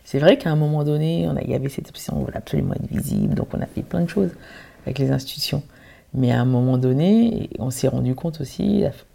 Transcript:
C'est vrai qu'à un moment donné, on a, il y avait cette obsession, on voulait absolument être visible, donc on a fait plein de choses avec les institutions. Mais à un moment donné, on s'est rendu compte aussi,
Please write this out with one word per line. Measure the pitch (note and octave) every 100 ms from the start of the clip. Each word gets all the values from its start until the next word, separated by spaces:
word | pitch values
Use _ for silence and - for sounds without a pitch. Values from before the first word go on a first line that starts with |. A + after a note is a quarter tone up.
C'est | - C#3
vrai | D#3 C#4
qu'à | E3+
un | D3+
moment | D3 D3+
donné, | D3 D3+ D#3 E3+ E3
on |
a, | C#3
il | -
y |
avait | B2+ C3+
cette | - -
obsession, | - - C#3+
on |
voulait | C3 -
absolument | - D3+ -
être | - -
visible, | - - - -
donc | - -
on | -
a | -
fait | -
plein | - F3
de | E3+
choses | G#3 F3+ - - - - -
avec | - C3+
les | C3+
institutions. | C3+ - - - C#3+ - - - - _
Mais | C3 B2
à | A#2+
un | B2+
moment | B2 B2+ B2+
donné, | B2+ C3 F3+ A3 A#3 - - -
on | B2+
s'est | - C3
rendu | B2+ B2
compte | B2+ E3+ D#3
aussi, | C#3+ - G3+ G#3 - - -